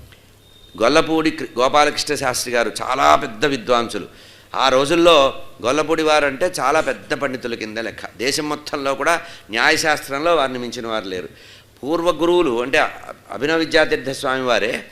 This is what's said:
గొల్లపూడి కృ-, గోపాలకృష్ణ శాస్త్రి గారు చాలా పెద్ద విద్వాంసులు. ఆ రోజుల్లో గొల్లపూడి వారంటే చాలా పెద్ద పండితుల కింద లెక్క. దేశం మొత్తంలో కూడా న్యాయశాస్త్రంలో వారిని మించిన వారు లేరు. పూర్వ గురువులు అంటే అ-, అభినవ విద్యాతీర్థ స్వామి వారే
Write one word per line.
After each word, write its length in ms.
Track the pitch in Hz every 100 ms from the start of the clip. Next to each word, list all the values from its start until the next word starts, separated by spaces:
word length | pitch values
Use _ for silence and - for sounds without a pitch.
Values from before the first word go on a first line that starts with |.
| - - _ - _ - - -
గొల్లపూడి 480 | 113 156 156 160 156
కృ-, 300 | 156 117 117
గోపాలకృష్ణ 540 | 131 147 147 147 -
శాస్త్రి 400 | 139 135 120 123
గారు 180 | 120 110 -
చాలా 340 | 113 135 147 -
పెద్ద 280 | 139 107
విద్వాంసులు. 840 | 151 131 107 120 113 104 78 - - - -
ఆ 140 | 92 131
రోజుల్లో 760 | 131 143 170 170 160 135 - - -
గొల్లపూడి 380 | 107 147 156 160
వారంటే 500 | 156 151 143 131 180 165
చాలా 200 | 131 156
పెద్ద 340 | 139 110 -
పండితుల 400 | 143 135 127 120
కింద 240 | 113 110 107
లెక్క. 220 | 110 - - 87
దేశం 300 | 127 151 151
మొత్తంలో 460 | 147 - 151 139
కూడా 260 | 135 147 165 - - -
న్యాయశాస్త్రంలో 840 | 113 139 160 160 147 - 139 165
వారిని 240 | 165 131 127
మించిన 280 | 120 117 113
వారు 180 | 110
లేరు. 240 | 95 92 80 - - - _ -
పూర్వ 280 | 127 165 170
గురువులు 520 | 156 170 175 156 117
అంటే 160 | 127 156
అ-, 120 | 110 - - - -
అభినవ 240 | 101 139 165
విద్యాతీర్థ 540 | 160 156 151 151 131
స్వామి 320 | 135 139 131
వారే 420 | 127 110 104 135 -